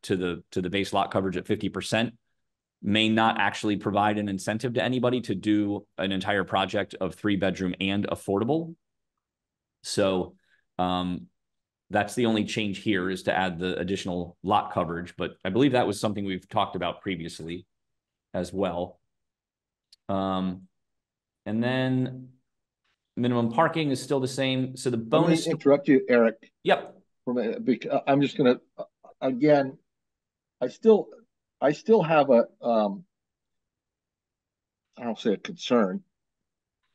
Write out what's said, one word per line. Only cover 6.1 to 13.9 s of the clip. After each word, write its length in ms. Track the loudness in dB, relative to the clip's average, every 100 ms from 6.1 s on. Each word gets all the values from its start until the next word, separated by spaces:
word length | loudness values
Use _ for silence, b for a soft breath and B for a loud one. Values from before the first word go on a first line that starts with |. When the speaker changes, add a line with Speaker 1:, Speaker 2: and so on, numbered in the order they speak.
Speaker 1:
entire 320 | -2 0 -2
project 500 | 0 0 0 -2 -4 -6
of 140 | -8 -4
three 200 | -2 0
bedroom 380 | 0 0 -4 -2
and 260 | -2 -2 -2
affordable. 680 | -6 -2 -2 0 -2 -4 -14 _ _ _ _ _ _ _ _ _ _
So, 540 | -6 0 2 0 -4 -10 _ _ _ -4
um, 480 | -2 -2 -4 -6 -12 _ _ _ _ _ -4
that's 240 | -2 -2
the 140 | 0 2
only 180 | 2 0
change 320 | -2 -4 -4
here, 300 | -2 -2 -2
is 140 | -4
to 120 | -2 0
add 220 | -2 -2
the 180 | -4 -4
additional 580 | -4